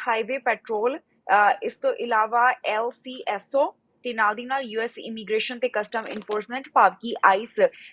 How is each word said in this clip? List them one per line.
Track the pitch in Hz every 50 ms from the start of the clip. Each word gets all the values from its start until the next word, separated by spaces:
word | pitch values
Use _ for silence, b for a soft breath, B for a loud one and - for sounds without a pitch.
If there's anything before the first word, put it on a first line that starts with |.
| - 247
ਹਾਈਵੇ | 226 220 220 208 262 269
ਪੈਟਰੋਲ, | - 247 214 - - - 226 208 220 247 285 320
ਅਹ, | - _ _ _ _ - 190 208 208 196 - -
ਇਸ | - 208 -
ਤੋਂ | - - 262 -
ਇਲਾਵਾ | - 240 240 226 214 220 220 233 240 240 254 - - -
ਐਲ | - 214 214 233 247
ਸੀ | 240 _ - 262 254 247 - -
ਐਸ | 208 196 - _ -
ਓ | 269 302 370 - _ _ _ _ _
ਤੇ | - 247 233
ਨਾਲ | 226 214 208 208
ਦੀ | 240 240
ਨਾਲ | 254 269 277
ਯੂ | 262 220 214 226
ਐਸ | 233 233 - -
ਇਮੀਗ੍ਰੇਸ਼ਨ | - 226 226 220 208 185 214 220 - - 247 233
ਤੇ | 254 247
ਕਸਟਮ | - 214 214 - - 226
ਐਨਫੋਰਸਮੈਂਟ | 214 214 208 214 196 - 208 214 208 - 247 269 269 - -
ਭਾਵ | 262 208 185
ਕਿ | - - 226 240 - - -
ਆਈਸ, | 196 190 202 233 233 - - 190 170 B B B B